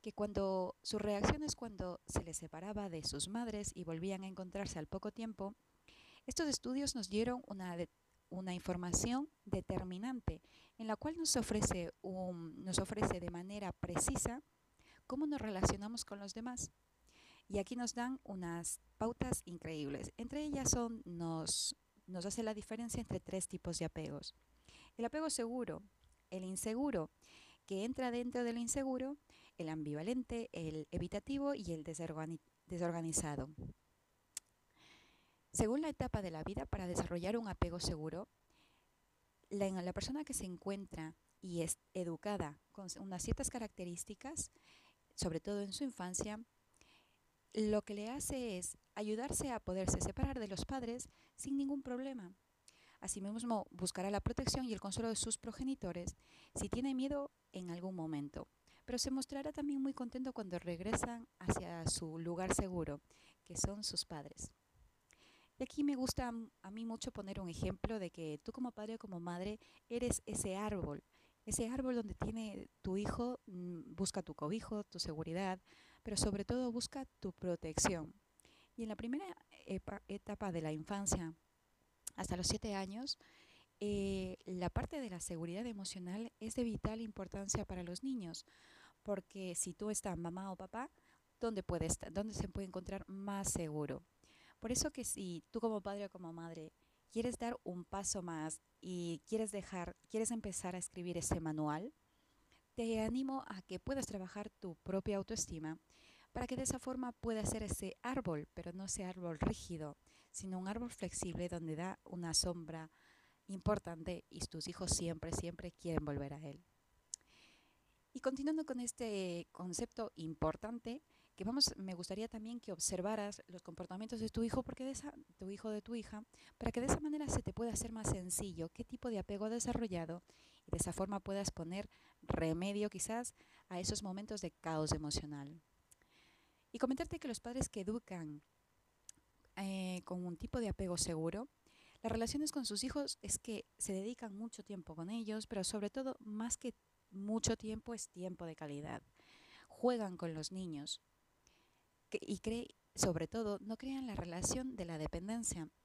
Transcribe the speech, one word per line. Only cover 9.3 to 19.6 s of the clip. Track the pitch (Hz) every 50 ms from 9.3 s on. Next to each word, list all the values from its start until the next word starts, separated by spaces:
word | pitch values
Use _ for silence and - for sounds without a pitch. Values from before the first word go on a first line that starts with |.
| _ _ _
determinante | 202 196 185 185 - 190 180 175 185 180 185 214 254 262 240 - - 160 165 - - - - - - _
en | - 226
la | 220 214
cual | - - 302 320
nos | 339 320 - -
ofrece | 254 220 - 220 214 196 - - 180 170 165 - _
un, | - 190 185 185 185 180 180 170 165 160 - - 170
nos | 190 175 185
ofrece | 196 190 220 208 214 - 190 180
de | 175 175
manera | 175 170 185 190 202 208 202 180 -
precisa | _ - - 170 - - - 269 - - 233 233 277 - _ _ _ _ _ _ _ - - - - _
cómo | - 262 277 311
nos | 294 294 269
relacionamos | 220 214 196 185 196 - 202 202 202 214 233 233 -
con | - 202 202
los | 202 202 -
demás. | 220 226 247 247 247 - - _ _ _ _ _ _ _ - - - - - - - _ _
Y | 190 202
aquí | 190 - 247
nos | 240 240 226 -
dan | 247 240 254 262 262 _
unas | - 202 190 175 170 170 170 170 - - - - - _
pautas | _ 214 226 233 - 254 254 - - -
increíbles. | - 175 165